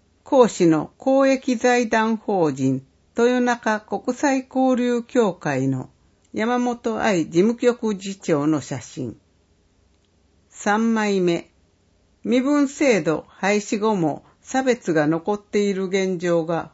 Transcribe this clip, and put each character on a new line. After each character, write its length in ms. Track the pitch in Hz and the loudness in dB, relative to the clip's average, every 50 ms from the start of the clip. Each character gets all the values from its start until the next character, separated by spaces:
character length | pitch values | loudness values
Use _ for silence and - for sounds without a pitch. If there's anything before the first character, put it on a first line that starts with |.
| _ _ _ _ _ | _ _ _ _ _
講 240 | - 294 269 240 202 | 2 4 6 6 4
師 180 | - - 185 | 4 2 2
の 260 | 165 160 156 143 - - _ | 4 4 2 0 -4 -10 _
公 300 | - 269 269 269 269 269 | -2 0 2 2 4 2
益 300 | 269 262 - - 254 226 | 2 0 0 -4 -2 0
財 320 | - 247 247 247 247 226 | 2 2 2 2 2 0
団 280 | 233 226 220 220 226 214 | 0 0 0 0 -2 -2
法 340 | - - 208 185 165 151 | -2 -2 0 0 0 0
人 320 | 131 139 131 135 131 131 131 _ _ _ _ _ _ | 0 0 0 0 0 -2 -4 _ _ _ _ _ _
豊 240 | - 233 247 247 247 | 0 0 2 2 2
中 400 | 247 247 240 240 - 220 214 208 | 0 0 -2 -2 -2 -2 -2 -2
国 380 | - - 208 190 - - 254 - | -4 -8 -10 -6 -4 -6 -4 -2
際 300 | - 285 269 269 254 - | 0 0 0 0 -2 -4
交 260 | - 262 262 262 254 | -2 0 2 2 2
流 280 | 226 247 247 240 240 233 | 2 0 0 -2 -2 -4
協 320 | - - 254 226 196 170 | -2 0 2 2 2 0
会 320 | - - 151 139 131 135 135 | -4 -4 -4 -2 0 0 0
の 240 | 131 127 131 - _ _ _ _ _ _ _ _ - | -2 -4 -6 -10 _ _ _ _ _ _ _ _ -6
山 240 | - 214 233 247 247 | -4 -2 -2 0 0
本 420 | 247 247 233 240 - 233 220 220 | -2 -2 -4 -4 -4 -6 -4 -2
愛 300 | 220 226 202 170 156 156 | 0 0 0 0 -2 0
事 120 | 165 165 | 0 2
務 140 | 190 226 240 | 2 2 0
局 400 | 233 - 240 233 240 - 220 214 | 0 0 0 0 0 -2 -4 -4
次 200 | 185 196 196 - | -6 -8 -12 -14
長 320 | - - - 165 143 143 156 | -8 -4 -2 -2 0 2 0
の 120 | 156 139 | 0 -2
写 220 | 131 - 143 127 | -4 -6 -10 -12
真。 340 | - - - 160 131 117 - - _ _ _ _ _ _ _ _ _ _ _ _ _ _ _ _ _ _ _ _ _ _ _ _ _ _ | -12 -12 -12 -10 -10 -10 -10 -14 _ _ _ _ _ _ _ _ _ _ _ _ _ _ _ _ _ _ _ _ _ _ _ _ _ _
三 460 | _ - - 208 202 220 226 226 226 | _ -6 -2 0 0 2 2 2 0
枚 260 | 220 214 208 202 190 | 0 0 0 0 2
目。 300 | 180 175 170 165 - - _ _ _ _ _ _ _ _ _ _ _ _ _ _ - | 2 2 0 0 -4 -10 _ _ _ _ _ _ _ _ _ _ _ _ _ _ -4
身 180 | 208 233 262 | 0 0 0
分 260 | 247 277 294 294 285 269 | 2 2 2 2 0 0
制 340 | - - 320 269 220 185 | 0 0 2 2 2 2
度 240 | 151 165 151 - - - | 2 0 -2 -2 -4 -10
廃 280 | - - - 196 208 208 | -10 -4 -2 0 0 0
止 220 | 202 - 226 208 | -2 -2 -4 -2
後 160 | 208 220 214 | 0 0 0
も 300 | 190 160 151 139 135 - _ _ _ | 0 -2 -2 -4 -6 -12 _ _ _
差 220 | _ - - 262 269 | _ -6 -4 -2 0
別 280 | 262 233 240 - - | 0 -2 -2 -2 -2
が 140 | 160 156 147 | 0 2 2
残 300 | 151 165 165 165 214 208 | 2 0 -2 -2 -4 -6
っ 20 | 208 | -6
て 240 | - _ - 208 | -6 _ -2 0
い 100 | 208 202 | 0 0
る 140 | 196 185 190 | -2 -2 -4
現 320 | 185 185 196 190 190 185 170 | -4 -2 -2 -2 -2 -2 -2
状 300 | 180 175 170 170 160 160 | -2 0 0 0 0 -2
が 240 | 170 160 160 160 | -4 -4 -6 -8